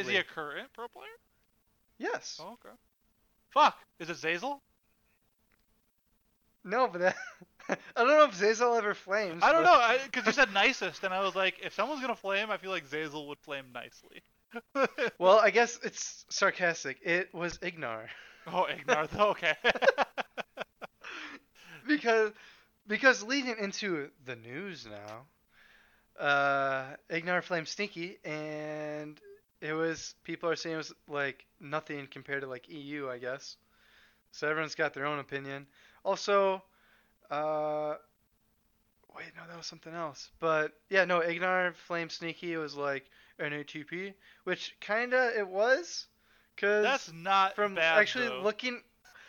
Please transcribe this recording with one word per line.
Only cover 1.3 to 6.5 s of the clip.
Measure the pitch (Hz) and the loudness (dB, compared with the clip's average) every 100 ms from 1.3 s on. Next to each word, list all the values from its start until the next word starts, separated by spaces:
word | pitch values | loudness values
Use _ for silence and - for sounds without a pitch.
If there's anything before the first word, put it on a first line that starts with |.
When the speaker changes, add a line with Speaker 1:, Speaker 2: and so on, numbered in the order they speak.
| _ _ _ _ _ _ - | _ _ _ _ _ _ -10
Speaker 1:
Yes. | 370 - - - | -6 -6 -10 -14
Speaker 2:
Oh, | 170 | -16
okay. | 240 - 247 _ _ _ _ _ _ _ | -18 -20 -20 _ _ _ _ _ _ _
Fuck! | - 294 - - _ | 4 4 4 -10 _
Is | 165 | -10
it | 151 | -4
Zeyzal? | 160 170 240 285 _ _ _ _ _ _ _ _ _ _ _ _ _ _ _ _ _ _ _ | -2 -2 -4 -8 _ _ _ _ _ _ _ _ _ _ _ _ _ _ _ _ _ _ _